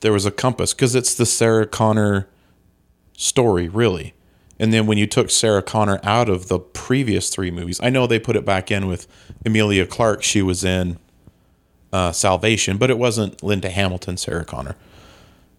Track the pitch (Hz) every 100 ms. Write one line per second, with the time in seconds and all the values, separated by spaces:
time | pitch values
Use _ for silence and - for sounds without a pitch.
0 | 110 104 101 - 127 113 90 - 127 123
1 | - - 117 - 113 110 107 - 110 107
2 | 104 98 95 _ _ _ _ _ _ _
3 | _ - - - 120 87 87 104 117 87
4 | - - _ _ _ - 110 113 107 104
5 | 104 139 107 - 113 101 - 110 104 98
6 | 101 117 113 92 92 90 - - - 131
7 | 123 95 - - 90 87 87 90 123 131
8 | 120 110 - 104 98 95 - 101 95 87
9 | - - - - 113 110 104 98 87 -
10 | 113 101 - 104 92 90 95 92 90 85
11 | _ _ - _ _ _ _ _ _ 95
12 | 90 - 101 92 110 107 - 101 127 117
13 | 123 110 101 - 95 98 92 92 95 92
14 | - 90 - 85 - 60 67 - - -
15 | - - - _ _